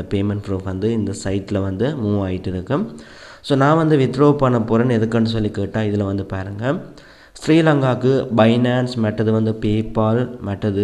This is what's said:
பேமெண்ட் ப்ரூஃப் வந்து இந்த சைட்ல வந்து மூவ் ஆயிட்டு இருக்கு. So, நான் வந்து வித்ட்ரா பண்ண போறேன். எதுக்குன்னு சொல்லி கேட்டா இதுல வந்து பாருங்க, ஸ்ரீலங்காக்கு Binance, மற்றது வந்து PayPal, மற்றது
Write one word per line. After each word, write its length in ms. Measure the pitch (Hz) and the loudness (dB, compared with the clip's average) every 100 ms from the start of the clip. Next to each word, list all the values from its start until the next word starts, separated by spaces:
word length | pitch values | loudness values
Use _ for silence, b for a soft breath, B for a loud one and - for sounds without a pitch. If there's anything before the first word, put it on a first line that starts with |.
| 90 | -2
பேமெண்ட் 380 | 101 101 101 101 | -2 0 -2 -4
ப்ரூஃப் 240 | 95 95 | -6 -4
வந்து 180 | 95 110 | -2 -2
இந்த 200 | 113 98 98 | 0 -2 -4
சைட்ல 400 | 98 98 98 101 | -4 -4 -2 -4
வந்து 260 | 98 95 131 151 | -2 -2 -2 -2
மூவ் 240 | 104 101 | -2 0
ஆயிட்டு 300 | 95 92 95 | -2 -4 -4
இருக்கு. 260 | 90 87 143 220 - B B B B | -6 -4 -4 -4 -10 B B B B
So, 120 | - 135 | -2 2
நான் 240 | 139 165 | 4 4
வந்து 160 | 160 147 | 4 4
வித்ட்ரா 320 | 127 131 147 139 | 2 4 4 4
பண்ண 220 | 131 120 | 2 2
போறேன். 340 | 110 113 127 113 | 2 2 2 2
எதுக்குன்னு 380 | 110 113 113 | 2 2 0
சொல்லி 180 | 113 104 | 0 -2
கேட்டா 300 | 101 98 110 | -4 -4 -2
இதுல 240 | 107 104 98 | -2 0 -2
வந்து 200 | 98 95 | -4 -4
பாருங்க, 360 | 95 98 101 123 180 - B B B B - | -8 -8 -4 -4 -4 -6 B B B B -8
ஸ்ரீலங்காக்கு 760 | - 160 160 143 131 113 123 135 - 110 | 2 4 4 2 2 0 2 0 0 4
Binance, 580 | 113 120 123 127 143 113 | 4 4 2 0 -2 -2
மற்றது 340 | 107 113 110 | -2 0 0
வந்து 200 | 110 110 110 | 2 0 -2
PayPal, 580 | 107 107 113 113 110 117 123 - | 0 -2 -2 -2 0 0 -2 -6
மற்றது 400 | 101 98 107 98 | -8 -4 -2 0